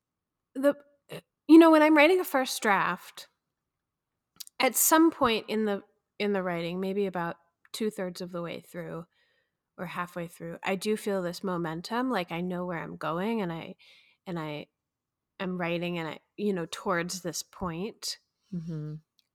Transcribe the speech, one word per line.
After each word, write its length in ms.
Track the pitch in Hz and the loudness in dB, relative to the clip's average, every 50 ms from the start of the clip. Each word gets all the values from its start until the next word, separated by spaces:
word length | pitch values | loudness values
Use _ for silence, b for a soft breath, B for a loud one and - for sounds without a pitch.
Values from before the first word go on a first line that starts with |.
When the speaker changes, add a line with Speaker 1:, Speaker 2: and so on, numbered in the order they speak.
| _ _ _ _ _ _ _ _ _ _ - | _ _ _ _ _ _ _ _ _ _ -10
Speaker 1:
the, 200 | 269 269 285 277 - - _ _ _ _ - 151 165 - _ _ _ _ | 0 0 0 0 0 -6 _ _ _ _ -16 -16 -16 -16 _ _ _ _
you 120 | - 302 330 | 10 10 12
know, 120 | 339 330 | 12 12
when 120 | 320 311 302 | 10 8 8
I'm 140 | 311 311 | 8 8
writing 240 | 302 285 320 370 370 | 8 8 8 6 4
a 40 | 359 | 0
first 360 | - - 269 254 - - - - | 0 -2 -2 -2 -2 -4 -4 0
draft, 640 | 220 196 180 165 170 175 - - - - - - _ _ _ _ _ _ _ _ _ _ _ _ _ _ _ _ _ _ _ _ _ _ - - - _ - | 0 2 2 2 0 -2 -6 -8 -18 -18 -20 -20 _ _ _ _ _ _ _ _ _ _ _ _ _ _ _ _ _ _ _ _ _ _ -20 -20 -16 _ 0
at 160 | 247 262 214 | 0 0 2
some 360 | - - - 320 320 330 330 | 2 2 4 6 6 6 6
point 360 | - - 277 240 226 208 - - | 4 4 0 2 2 0 -2 -2
in 160 | 214 220 220 | -2 -2 0
the, 160 | 208 202 196 - _ _ _ _ _ _ - | 0 -2 -4 -6 _ _ _ _ _ _ -4
in 140 | 208 202 202 | -2 0 0
the 100 | 196 185 | 0 0
writing, 380 | 185 175 170 170 170 175 185 | -2 -2 -2 -4 -4 -4 -4
maybe 260 | 190 190 190 202 202 | -4 -4 -2 -2 -2
about 300 | 190 180 180 170 170 - _ _ _ _ _ _ _ - | -2 -2 -4 -4 -4 -6 _ _ _ _ _ _ _ -8
two-thirds 480 | - 220 214 208 - 190 180 175 - | -4 -4 -4 -4 -4 -8 -8 -8 -10
of 120 | 185 175 180 | -12 -10 -8
the 100 | 175 170 | -8 -8
way 180 | 165 - - | -8 -10 -12
through 460 | 175 - - 175 165 160 165 165 170 _ _ _ _ _ _ _ _ _ _ _ _ _ _ - | -14 -14 -14 -12 -10 -10 -10 -12 -12 _ _ _ _ _ _ _ _ _ _ _ _ _ _ -12
or 80 | 185 | -12
halfway 400 | 170 151 180 175 175 - 180 170 | -10 -8 -8 -8 -8 -8 -10 -10
through, 320 | 170 - - 170 165 170 - - | -10 -12 -14 -14 -12 -12 -8 -6
I 100 | - 196 | -4 -4
do 220 | 185 - 214 214 | -2 -2 -2 -2
feel 260 | 208 - 214 196 190 180 | -2 -2 -4 -4 -2 -2
this 220 | 175 180 - - | -4 -6 -6 -6
momentum, 640 | 190 180 170 170 156 160 170 180 - 226 240 254 262 | -6 -4 -4 -4 -4 -6 -8 -8 -6 -4 -4 -2 -2
like, 220 | 247 190 175 - 170 | -2 -2 -4 -4 -6
I 80 | 170 | -6
know 260 | 180 180 180 175 180 | -6 -4 -4 -6 -6
where 160 | 180 175 160 160 | -6 -6 -8 -8
I'm 140 | 165 175 | -10 -10
going 440 | 170 - 147 156 175 190 220 233 226 | -8 -6 -4 -4 -4 -2 -2 -2 -4
and 120 | 196 175 165 | -4 -4 -6
I, 240 | 165 - - 190 b b b b b b b b b b | -8 -10 -14 -16 b b b b b b b b b b
and 120 | - 170 170 | -10 -8 -8
I, 280 | 156 151 147 147 - _ _ _ _ _ _ _ _ _ _ _ _ _ _ - | -8 -8 -8 -10 -12 _ _ _ _ _ _ _ _ _ _ _ _ _ _ -8
I'm 180 | 196 190 185 180 | -8 -6 -4 -4
writing 400 | 175 165 175 170 175 175 175 170 | -4 -2 -2 -2 -4 -4 -4 -4
and 100 | 160 156 | -6 -6
I, 100 | - - _ _ _ | -8 -12 _ _ _
you 160 | - 214 208 196 | -6 -4 -2 -2
know, 140 | 180 165 165 | -2 -4 -6
towards 520 | - - - 208 185 170 170 175 180 185 - | -10 -10 -4 -2 -2 -2 -2 -4 -6 -8 -8
this 200 | 175 147 - - | -8 -8 -8 -10
point. 760 | _ - - 190 175 160 165 190 233 - _ - - - - _ _ _ _ _ - 190 | _ -12 -8 -8 -8 -6 -6 -8 -8 -10 _ -10 -10 -10 -10 _ _ _ _ _ -12 -12
Speaker 2:
Mm-hmm. 400 | 175 160 170 160 156 151 151 151 156 _ _ _ _ _ _ _ | -10 -8 -8 -8 -8 -8 -8 -10 -12 _ _ _ _ _ _ _